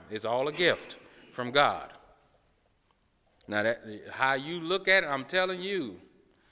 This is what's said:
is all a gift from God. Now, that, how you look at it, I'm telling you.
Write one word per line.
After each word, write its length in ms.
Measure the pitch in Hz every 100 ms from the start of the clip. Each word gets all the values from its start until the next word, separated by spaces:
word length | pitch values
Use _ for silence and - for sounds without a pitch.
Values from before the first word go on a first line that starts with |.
| 85
is 160 | 107
all 220 | 110 123 143
a 60 |
gift 440 | 151 175 110 - - - - -
from 180 | - 123
God. 420 | 139 135 90 69 - - _ _ _ _ _ _ _ _ _ _ _ _ _ -
Now, 160 | 104
that, 180 | 107 117 113 107 90
how 220 | - 135
you 260 | 135 143 175
look 260 | 165 190 190
at 160 | 190
it, 60 | 160
I'm 160 | 139
telling 360 | 131 185 185 180
you. 360 | 185 196 123 87 - _ _ _ _